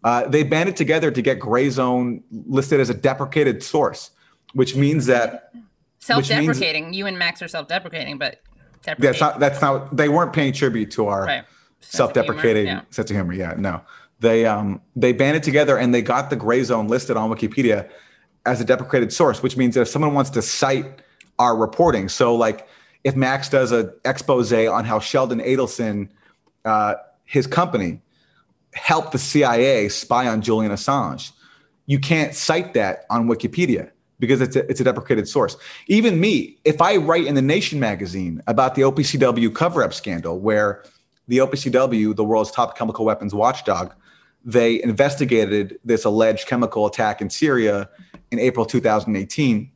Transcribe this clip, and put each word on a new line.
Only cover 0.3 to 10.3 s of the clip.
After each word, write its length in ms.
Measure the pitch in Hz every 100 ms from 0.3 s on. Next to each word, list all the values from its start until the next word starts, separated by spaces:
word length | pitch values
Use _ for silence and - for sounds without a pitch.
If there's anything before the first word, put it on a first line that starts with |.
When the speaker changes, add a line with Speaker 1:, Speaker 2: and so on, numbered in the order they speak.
| 147
Speaker 1:
banded 340 | 143 156 165 165
together 340 | 143 156 156
to 100 | 123
get 180 | 123 123
Grayzone 800 | 104 117 139 131 127 123 123 120 -
listed 480 | 110 - 131 135 147
as 100 | 123
a 40 |
deprecated 680 | 120 139 131 135 151 143 107
source, 500 | - 156 131 - - _ _ _ _
which 240 | 127 131 135
means 300 | 143 151 117
that, 440 | 123 113 - -
which 800 | - - _ _ _ - 233 135
means 0 |
Speaker 2:
Self-deprecating. 640 | 147 156 151 170 156 160
You 120 | 185 196
and 140 | 185
Max 220 | 175 170
are 80 | 170
self-deprecating, 680 | 165 143 175 175 165 135 143
but 220 | 147 - _ _ _ _
Speaker 1:
That's 20 | -
Speaker 2:
deprecating. 340 | 156 135 135
Speaker 1:
not, 200 | 151 -
that's 200 | 139 139
not, 360 | 147 135 139 135
they 100 | 147
weren't 240 | 151 170